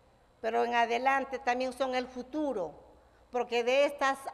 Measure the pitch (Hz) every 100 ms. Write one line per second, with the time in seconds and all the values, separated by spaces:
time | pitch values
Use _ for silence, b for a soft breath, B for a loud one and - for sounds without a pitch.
0 | _ _ _ _ 226 233 240 240 233 233
1 | 262 269 262 247 247 247 262 254 269 254
2 | 247 254 247 302 294 214 160 - - -
3 | b b _ 247 233 233 240 269 285 294
4 | 269 269 -